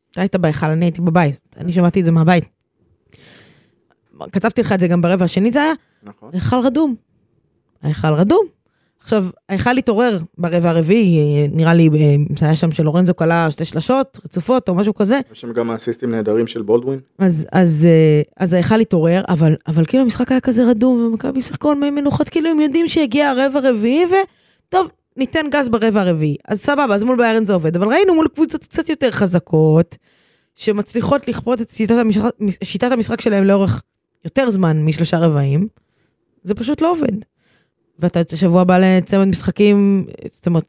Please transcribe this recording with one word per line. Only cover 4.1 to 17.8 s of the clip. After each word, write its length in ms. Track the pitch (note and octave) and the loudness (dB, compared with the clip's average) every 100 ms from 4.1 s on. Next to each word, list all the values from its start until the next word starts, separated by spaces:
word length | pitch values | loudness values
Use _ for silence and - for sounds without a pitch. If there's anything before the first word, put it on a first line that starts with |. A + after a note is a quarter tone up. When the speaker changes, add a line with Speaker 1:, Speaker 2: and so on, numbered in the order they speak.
| - - | -20 -8
Speaker 1:
כתבתי 280 | F#3+ A3 A3+ | -2 -2 0
לך 100 | F3+ | -2
את 80 | F#3+ | 0
זה 80 | F3 | 0
גם 140 | F3 | 0
ברבע 220 | E3+ F#3 | 0 0
השני, 280 | F3 - G#3+ | 0 0 0
זה 100 | B3+ | 0
היה? 100 | D4+ D#4 _ _ | -2 -4 _ _
Speaker 2:
נכון. 280 | G#3 - - | -20 -20 -12
Speaker 1:
היכל 240 | F3+ - B3+ | -6 -2 0
רדום. 380 | B3+ B3+ D#4 A3+ _ _ _ _ _ _ _ _ | 0 0 -2 -4 _ _ _ _ _ _ _ _
היכל 260 | D3 D3+ D#3+ | -6 -2 -2
רדום. 320 | D3+ G3 F#4 F#4 _ _ _ _ _ | 0 2 2 0 _ _ _ _ _
עכשיו, 220 | - A3 F#3 - - | -4 -2 -4 -8 -8
היכל 280 | F#3+ - B3+ | -4 -2 -2
התעורר 420 | B3 G#3+ B3 F#3+ E3 - | 0 0 0 -2 -6 -8
ברבע 320 | E3+ F3 E3+ | -2 0 0
הרביעי, 480 | E3 D#3+ A3+ G3 D#3+ D3 D3 D3 | 0 2 2 2 2 2 0 0
נראה 220 | D#3+ D#3+ | 0 4
לי, 140 | E3+ D#3+ | 4 4
אה, 200 | D3+ D3+ C#3+ D3 D3 | 4 4 2 0 -2
זה 80 | D3+ | 0
היה 80 | D#3+ | 0
שם 140 | E3 | 0
שלורנזו 440 | D#3 D3+ E3 F3+ | 0 0 2 0
קלע 320 | F3+ E3 E3+ D#3+ | 0 0 0 -2
שתי 140 | - | -4
שלשות, 540 | A#2+ D#3 - C4 C4+ - | -8 -6 -2 -2 -4 -10
רצופות, 440 | - F3+ E3 B3+ A3 | -12 -8 -2 -2 0
או 60 | |
משהו 200 | F3 G#3 | -2 -2
כזה. 260 | - G3+ C4+ C4 | -2 0 -2 -4
Speaker 2:
יש 80 | - | -14
שם 120 | A#2+ | -8
גם 180 | A#2 A#2 | -4 -4
אסיסטים 400 | A2 - A#2 B2 | -4 -6 -6 -4
נהדרים 360 | A2+ G#2+ A2 A#2 | -2 0 0 -2
של 160 | A#2+ | -4
בולדווין. 360 | G#2 A#2 B2 C3+ - - | 0 0 0 -8 -10 -2
Speaker 1:
אז, 280 | F#3+ D#3+ - | 0 0 -2
אז, 340 | F#3+ F3 D3+ | 2 2 4